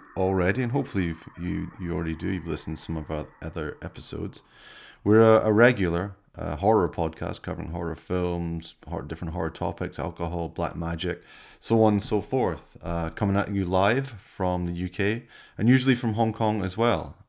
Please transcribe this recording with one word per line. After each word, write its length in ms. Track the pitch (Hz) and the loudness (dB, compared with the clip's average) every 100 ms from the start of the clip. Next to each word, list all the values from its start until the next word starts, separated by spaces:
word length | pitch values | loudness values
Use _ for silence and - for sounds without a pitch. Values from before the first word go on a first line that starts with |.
| - - | -8 -2
already, 440 | 95 95 90 113 | 0 2 2 2
and 120 | 120 | 0
hopefully 320 | 135 135 101 87 | -2 -2 -2 -2
you've, 200 | 80 - - | -4 -12 -10
you, 320 | 87 85 82 - | -6 -4 -6 -8
you 140 | 85 | -6
already 220 | 85 82 80 | -4 -4 -4
do, 120 | 90 | -4
you've 200 | 92 82 | -4 -4
listened 280 | 73 - 78 | -6 -6 -8
to 80 | |
some 140 | - 80 | -6 -6
of 120 | 76 | -4
our 180 | 76 69 - | -6 -8 -10
other 360 | 82 85 76 - | -10 -6 -8 -8
episodes, 600 | 85 - - - 92 - - - - - - - 101 | -12 -12 -12 -8 -8 -10 -20 -20 -20 -20 -20 -4 4
we're 160 | 110 | 8
a, 260 | 113 110 110 | 8 8 6
a 60 | |
regular, 640 | 107 123 107 90 85 101 95 _ - | 6 6 6 0 0 -2 -8 _ -10
uh, 200 | 82 76 | -8 -2
horror 320 | 101 110 85 | 2 4 2
podcast 520 | - 80 78 87 87 | 0 -4 -4 -8 -8
covering 260 | - 82 80 | -8 -8 -6
horror 260 | 85 85 80 | -6 -6 -8
films, 800 | - 90 87 87 85 82 - - - | -4 -2 0 -2 -4 -6 -8 -16 -10
hor-, 160 | 85 | -8
different 320 | 71 85 82 | -8 -8 -6
horror 160 | 85 82 | -4 -4
topics, 480 | - 90 85 90 - | -4 -6 -4 -8 -6
alcohol, 520 | 82 85 85 87 82 | -8 -4 -6 -4 -6
black 260 | - 85 - | -4 -6 -4
magic, 480 | 82 82 87 - - - - - | -6 -4 -4 -6 -10 -20 -20 -18
so 200 | - 113 | 0 4
on 120 | 110 | 6
and 100 | 104 | 4
so 160 | - 107 | 2 -2
forth, 560 | - 135 104 78 - - | 0 0 0 -2 -10 -12
uh, 260 | 87 85 82 | -6 -4 -4
coming 260 | - 101 98 | -2 0 0
at 120 | - | 0
you 100 | 98 | -2
live 460 | 90 92 101 127 135 | 0 4 4 2 -2
from 560 | 107 - - 92 90 87 | -10 -16 -4 -2 0 -2
the 80 | |
U 160 | 87 90 | -4 -6
K 340 | - 101 120 - - - - | -2 -2 -2 -6 -20 -18 0
and 120 | 110 | 4
usually 260 | 131 127 127 | 6 6 2
from 200 | 117 107 | 2 0
Hong 180 | 113 | 0
Kong 280 | 107 110 107 | 2 0 0
as 160 | 92 98 | -2 0
well. 380 | 120 87 73 - | 2 2 -2 -12